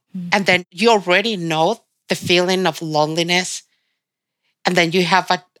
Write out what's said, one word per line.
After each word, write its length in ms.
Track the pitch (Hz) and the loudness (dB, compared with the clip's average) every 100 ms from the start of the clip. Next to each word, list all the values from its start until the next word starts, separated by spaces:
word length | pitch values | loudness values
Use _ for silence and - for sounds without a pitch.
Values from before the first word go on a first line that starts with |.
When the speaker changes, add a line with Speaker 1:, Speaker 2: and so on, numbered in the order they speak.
| _ 185 | _ -12
Speaker 1:
Mm. 120 | 175 | -4
Speaker 2:
And 120 | 202 190 | -2 2
then 200 | 180 - | 0 -2
you 180 | 175 226 | 0 2
already 460 | 214 175 185 226 196 | 2 2 0 0 -4
know 440 | 170 156 165 226 _ _ - | -4 0 0 -2 _ _ -8
the 60 | 180 | -6
feeling 500 | - 180 180 190 175 | 0 0 2 0 0
of 140 | 151 | -2
loneliness. 840 | 160 151 151 160 170 180 185 - _ _ _ _ _ _ _ _ _ _ - | -4 0 0 -2 -2 -2 -2 -10 _ _ _ _ _ _ _ _ _ _ -2
And 100 | 185 | 0
then 160 | 170 | 2
you 120 | 185 170 | 0 2
have 260 | 185 175 | 0 0
a, 120 | 180 _ - | -4 _ -8